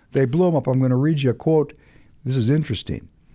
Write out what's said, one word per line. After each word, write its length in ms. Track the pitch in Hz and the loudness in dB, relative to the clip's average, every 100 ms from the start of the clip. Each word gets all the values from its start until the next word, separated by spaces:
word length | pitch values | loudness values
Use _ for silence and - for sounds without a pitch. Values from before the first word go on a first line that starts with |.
| _ | _
They 140 | 135 131 | -2 0
blew 220 | 160 180 | 2 2
'em 80 | 151 | 0
up. 120 | 131 | 0
I'm 140 | 131 | 0
gonna 160 | 131 127 | 2 2
read 240 | 151 151 | 0 0
you 80 | 131 | 0
a 40 | |
quote. 400 | 113 160 156 147 - _ - - - 127 | -2 0 0 0 -6 _ -20 -20 -10 -4
This 100 | 131 | 0
is 140 | 113 | 0
interesting. 600 | 156 147 98 - 60 - _ _ | 0 -2 -6 -8 -10 -12 _ _